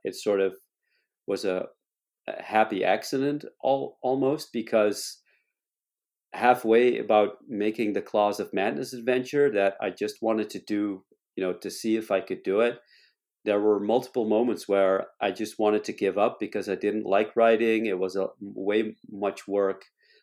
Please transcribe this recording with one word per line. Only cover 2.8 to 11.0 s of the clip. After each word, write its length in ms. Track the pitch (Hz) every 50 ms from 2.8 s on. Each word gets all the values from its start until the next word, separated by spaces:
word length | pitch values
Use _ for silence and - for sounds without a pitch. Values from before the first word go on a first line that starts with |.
| 92
accident 580 | 90 98 110 - - - 131 139 143 147 147 - - - _ -
al-, 340 | 131 135 135 139 - - _
almost, 520 | - 127 135 135 135 135 147 147 - - -
because 640 | 120 110 - - 110 104 104 101 - - - - - _ _ _ _ _ _ _ _ _ _ _ _ _ _ _ _ _ _ _ _ _ _ -
halfway 640 | - 120 123 123 123 - 110 113 117 123 123 120 117
about 340 | - 107 110 107 104 104 - - _ -
making 440 | 110 101 104 107 107 - 113 104
the 100 | 98 101
Claws 380 | - - - 107 104 104 101 107
of 140 | 98 - -
Madness 400 | 95 98 110 143 143 135 127 -
adventure 580 | 120 113 127 123 127 127 131 - 143 143 143
that 240 | 107 101 98 98 - -
I 80 | - 98
just 320 | 90 - 104 104 - -
wanted 280 | 113 110 110 110 104 104
to 80 | - 98
do, 440 | - - 107 104 104 104 98 92